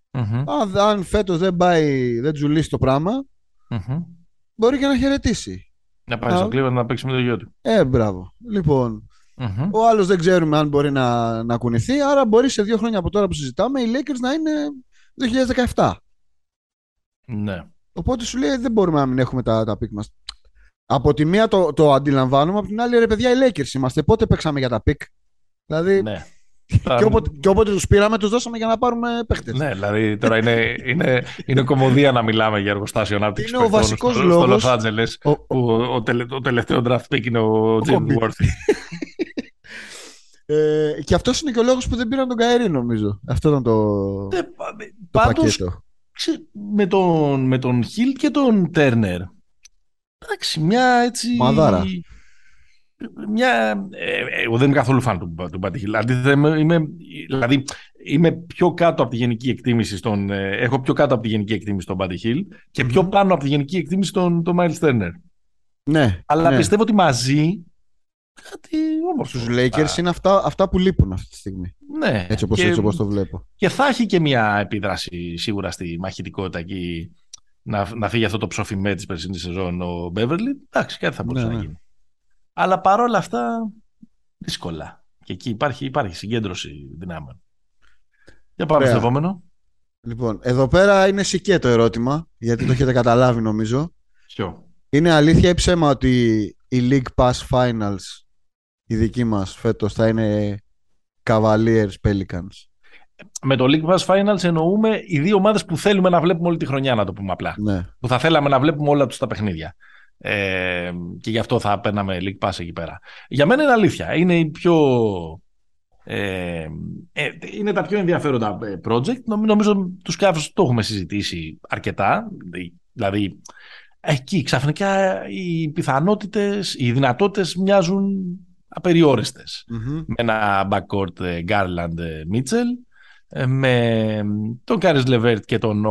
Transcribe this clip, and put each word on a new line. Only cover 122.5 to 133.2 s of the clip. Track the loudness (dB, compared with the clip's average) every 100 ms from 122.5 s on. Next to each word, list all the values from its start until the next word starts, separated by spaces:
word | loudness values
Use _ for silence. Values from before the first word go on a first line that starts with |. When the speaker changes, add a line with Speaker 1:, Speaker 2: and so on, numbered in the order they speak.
Speaker 1:
Δη-, | -12 -14 -16 _
δηλαδή, | -6 -2 -2 -4 -6 -20 -20 -20 -20 -20 _
εκεί | -4 -4 -2 -4
ξαφνικά | -2 -2 -2 -2 -2 0 0 -2 -8
οι | -8 -6 -4 -4
πιθανότητες, | -4 -2 0 2 0 -2 -2 -2 -2 -6 -2
οι | 0
δυνατότητες | 2 2 2 0 0 -4 -2
μοιάζουν | 2 4 4 0 -2 -2 -6 -10 -14 _ _
απεριόριστες. | -4 2 6 6 4 0 -10 -16 -16 -12
Speaker 2:
Μμμ. | -10 -8 -8
Speaker 1:
Με | -6
ένα | -2 0 0 2 0 0
backcourt, | -2 -2 -4 -4 -4
ε, | -6 -4 -2
Garland, | 0 0 -2 -4 -6
ε, | -8 -8 -6
Mitchell, | -4 -2 -2 -2 -6 -12 _ -20 -20